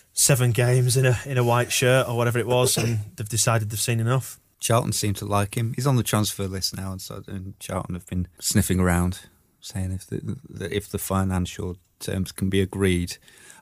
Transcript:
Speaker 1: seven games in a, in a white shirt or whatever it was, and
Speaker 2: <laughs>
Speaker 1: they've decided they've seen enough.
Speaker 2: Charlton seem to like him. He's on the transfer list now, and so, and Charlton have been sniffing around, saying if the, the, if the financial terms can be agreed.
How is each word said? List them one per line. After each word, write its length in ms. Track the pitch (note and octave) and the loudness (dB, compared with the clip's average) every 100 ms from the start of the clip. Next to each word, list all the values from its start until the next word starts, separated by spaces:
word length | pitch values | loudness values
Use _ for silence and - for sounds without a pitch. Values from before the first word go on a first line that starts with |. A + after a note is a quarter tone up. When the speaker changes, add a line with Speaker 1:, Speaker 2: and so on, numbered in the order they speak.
| _ | _
Speaker 1:
seven 380 | - - B2+ B2 | 0 2 4 4
games 460 | A2+ B2 B2+ B2 B2+ | 4 4 4 4 4
in 80 | B2+ | 4
a, 140 | B2 C#3 | 2 0
in 120 | B2+ | 0
a 60 | |
white 280 | A#2+ A#2+ B2 | 4 2 2
shirt 360 | - B2+ C3 A2+ | 2 4 4 2
or 100 | A#2 | 0
whatever 220 | A#2+ A#2+ | 0 0
it 80 | A2 | 2
was, 300 | B2 B2 - | 2 4 2
and 220 | A#2 A2 G#2 | 0 -2 -4
Speaker 2:
<laughs> 80 | - | -10
Speaker 1:
they've 120 | G#2+ | -6
decided 400 | A2 - A2+ G#2+ | -2 2 2 0
they've 100 | A2 | -4
seen 200 | - A#2 | -2 0
enough. 400 | A2+ C3 - - _ - | 0 0 -2 -16 _ -8
Speaker 2:
Charlton 320 | - A2+ G2 | 0 2 2
seem 200 | - G#2 G2 | -2 -2 -2
to 100 | G2+ | -2
like 300 | G2+ G2 - | 0 0 -2
him. 160 | A2+ B2 | -4 -2
He's 120 | C3+ | 2
on 80 | B2+ | 2
the 80 | |
transfer 440 | G#2+ G#2+ G#2 - G2 | 2 2 0 -2 -6
list 280 | F#2+ - F#2+ | -4 -4 -6
now, 160 | F#2+ | -8
and 100 | F#2 | -10
so, 220 | - G2+ - | -12 -14 -10
and 300 | G2 F#2+ - | -12 -12 -14
Charlton 360 | - F#2+ - F2+ | -6 -6 -4 -10
have 100 | - | -6
been 200 | F2+ F2 - | -4 -4 -4
sniffing 400 | - G#2+ - F#2 | 0 2 4 4
around, 420 | F2+ F2 F2+ F#2 - _ _ _ | 4 4 2 -2 -12 _ _ _
saying 320 | - G2 F#2+ | -12 -6 -6
if 140 | F#2 - | -6 -8
the, 320 | A2 G2+ F2 - | -8 -8 -10 -12
the, 280 | - F#2+ G2+ | -12 -6 -6
if 120 | - | -4
the 100 | G2+ | -8
financial 800 | - F#2+ F#2+ F#2 F2+ - F#2 F2 _ - | -2 0 0 0 -2 -6 -8 -10 _ -12
terms 320 | - G2 F#2 | -6 -4 -4
can 180 | - F#2+ | -2 0
be 120 | G2 | 2
agreed. 560 | F#2 G2 G2 F2 F2 - - - - - | 0 2 2 2 -2 -8 -18 -20 -20 -4